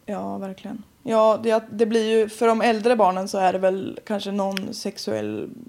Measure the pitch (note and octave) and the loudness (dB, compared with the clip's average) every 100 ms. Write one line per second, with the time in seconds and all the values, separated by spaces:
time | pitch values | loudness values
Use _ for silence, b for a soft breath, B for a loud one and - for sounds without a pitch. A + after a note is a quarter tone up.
0 | - F#3+ G3 G3 F#3+ F#3+ G3 G#3+ - _ | -10 -8 -6 -8 -10 -12 -12 -14 -16 _
1 | - A3+ A3 G#3+ A3+ A3 A3 G#3+ A3+ A3+ | 0 4 4 4 2 0 0 0 2 2
2 | A3 A3 G#3+ - A#3 A3+ A#3 A3 A3 A#3+ | 2 2 2 2 2 4 2 2 2 4
3 | F#3+ F#3 G3 G3+ F#3 F#3 F#3 F#3+ - - | 4 2 -2 0 2 2 2 0 -4 -10
4 | - G#3 G3 G3 G3 G3 G3+ A3 G3+ G3+ | -6 -6 -4 -4 -2 -2 -4 -8 -8 -8
5 | - G#3+ - G#2+ - - | -4 -4 -2 -6 -8 -12